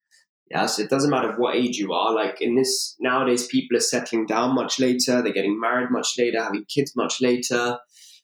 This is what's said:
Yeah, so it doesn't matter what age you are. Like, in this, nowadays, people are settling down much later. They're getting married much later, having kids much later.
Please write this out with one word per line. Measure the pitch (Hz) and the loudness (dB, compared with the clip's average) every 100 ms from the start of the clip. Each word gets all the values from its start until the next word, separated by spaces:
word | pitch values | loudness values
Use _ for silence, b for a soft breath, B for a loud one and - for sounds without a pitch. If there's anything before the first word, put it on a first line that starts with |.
| b b b _ - | b b b _ -8
Yeah, | 90 107 | -4 -2
so | - | -2
it | 104 | -2
doesn't | 135 143 | 0 2
matter | 131 113 113 | 2 0 0
what | 120 117 | 0 2
age | 120 104 | 0 -2
you | 95 | -2
are. | 85 110 | 0 2
Like, | 110 98 - | 2 0 -2
in | 117 123 | 0 2
this, | 131 - - - | 2 0 -6 -4
nowadays, | 127 127 127 120 - | -2 0 2 0 0
people | 131 127 117 | -2 0 0
are | |
settling | - 120 - 113 110 | 0 -2 -2 -2 0
down | 110 127 | 0 2
much | 131 - - | 0 0 0
later. | 127 123 131 123 | 2 2 2 2
They're | 110 | 2
getting | 95 98 107 | 0 0 0
married | 113 123 123 | 0 0 0
much | 117 - - | -2 -2 0
later, | 120 113 | 0 0
having | 107 104 - | -2 -4 -2
kids | 143 139 123 | -2 -2 -2
much | 98 - | -2 0
later. | 127 123 120 120 120 120 - B B B | 2 2 0 0 0 -2 -8 B B B